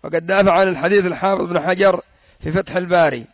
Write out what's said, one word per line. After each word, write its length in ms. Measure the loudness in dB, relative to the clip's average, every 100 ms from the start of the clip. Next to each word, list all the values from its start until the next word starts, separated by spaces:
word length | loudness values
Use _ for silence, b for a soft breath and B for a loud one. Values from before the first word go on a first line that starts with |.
وقد 220 | -4 -6 0
دافع 260 | 2 4
عن 140 | 4 2
الحديث 380 | 0 2 2 0
الحافظ 380 | -2 -2 -2
بن 160 | -2 -4
حجر 420 | -2 2 2 0 -6 b b b
في 120 | -6
فتح 240 | -6 -4 -6
الباري 500 | 0 2 2 0 -12